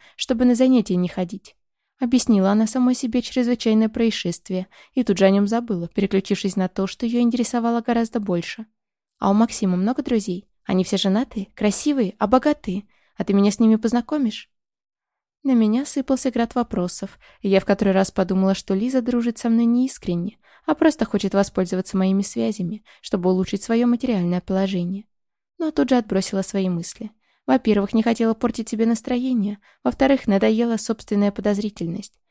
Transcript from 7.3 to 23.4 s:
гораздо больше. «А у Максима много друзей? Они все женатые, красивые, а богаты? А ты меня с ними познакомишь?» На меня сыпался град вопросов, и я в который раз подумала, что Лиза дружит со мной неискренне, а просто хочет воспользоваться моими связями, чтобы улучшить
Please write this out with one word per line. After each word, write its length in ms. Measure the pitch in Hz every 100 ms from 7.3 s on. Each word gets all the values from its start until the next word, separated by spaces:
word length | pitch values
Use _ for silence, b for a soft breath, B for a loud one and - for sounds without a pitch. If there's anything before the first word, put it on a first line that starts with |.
| 247 226 240 233 233
гораздо 380 | 233 233 226 233
больше. 460 | 202 175 - - 220 _ _ _ _ _
«А 100 | -
у 20 |
Максима 440 | 208 233 - 190 180
много 260 | 202 262
друзей? 440 | 262 233 196 180 - _ -
Они 180 | 185
все 140 | 185 196
женатые, 500 | 196 202 269 - 196 -
красивые, 600 | 208 - 294 277 196 -
а 80 | 208
богаты? 600 | 254 302 294 - 185 - _ _ -
А 80 |
ты 100 | -
меня 180 | 196 202
с 80 | 202
ними 160 | 220 220
познакомишь?» 760 | 220 240 233 302 240 - - _ _ _ _ _ _ _ _ _ 277
На 60 |
меня 320 | 240 214 233 285
сыпался 440 | 285 262 262 262
град 260 | 226 233 247
вопросов, 640 | 240 - 180 - 196 - b b
и 80 | 196
я 140 | 190
в 40 | -
который 280 | 196 202
раз 180 | 190 190
подумала, 420 | - 185 190 190
что 200 | 190 -
Лиза 280 | 196 240 262
дружит 360 | 240 240 233 233
со 100 | 233
мной 160 | 226
неискренне, 760 | 233 240 262 - - 175 180 - b b -
а 100 | 403
просто 300 | 320 - 226
хочет 280 | 202 196
воспользоваться 640 | 196 196 - 180 185 - 190
моими 260 | 190 196
связями, 640 | 202 233 226 208 175 214 b b
чтобы 300 | - 202 175
улучшить 340 | 185